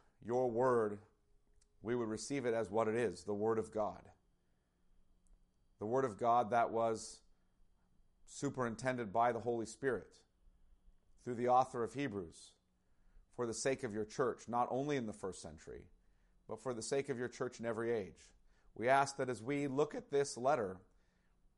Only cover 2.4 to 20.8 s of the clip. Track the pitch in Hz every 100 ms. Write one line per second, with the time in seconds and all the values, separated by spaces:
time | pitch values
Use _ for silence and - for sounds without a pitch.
2.4 | 123 113 104 107 110 113 110 85 - 101
3.4 | 110 113 101 107 101 90 - - _ _
4.4 | _ _ _ _ _ _ - _ _ -
5.4 | _ _ _ - 104 135 131 98 117 120
6.4 | 110 117 110 110 113 110 - - - -
7.4 | _ _ - _ _ _ _ _ - -
8.4 | 143 131 120 110 131 123 113 117 120 117
9.4 | 110 120 107 - 135 107 - - _ _
10.4 | - _ - - - - _ - 123 117
11.4 | 123 123 131 123 110 127 139 101 82 -
12.4 | - _ _ _ _ _ - - - -
13.4 | 120 107 139 131 123 107 107 - 127 -
14.4 | - 120 123 127 143 143 110 104 98 90
15.4 | 85 76 - 60 62 - _ _ _ _
16.4 | - 113 131 117 113 139 139 120 123 -
17.4 | 123 - 117 113 117 117 92 - - -
18.4 | _ _ - - 117 135 139 - 127 113
19.4 | 110 143 143 131 151 247 - 139 139 -
20.4 | 127 147 98 92